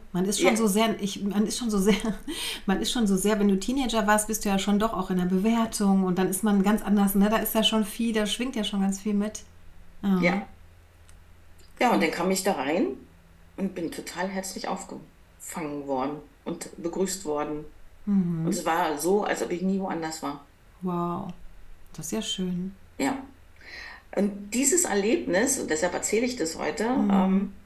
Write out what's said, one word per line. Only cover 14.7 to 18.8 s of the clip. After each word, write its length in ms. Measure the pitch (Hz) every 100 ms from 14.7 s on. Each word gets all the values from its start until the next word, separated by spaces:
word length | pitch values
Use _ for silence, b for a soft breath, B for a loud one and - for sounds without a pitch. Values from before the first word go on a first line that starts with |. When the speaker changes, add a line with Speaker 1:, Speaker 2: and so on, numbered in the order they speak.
| 196 - 135 151 - - - - 180 151 143 139
Speaker 2:
worden 320 | 131 139 151 - -
und 260 | - 175 - -
begrüßt 420 | 165 165 190 -
worden. 400 | 151 147 147 151 156 - - - 208
Speaker 1:
Mhm. 400 | 196 175 165 165
Speaker 2:
Und 20 |
es 160 | 185
war 340 | 165 165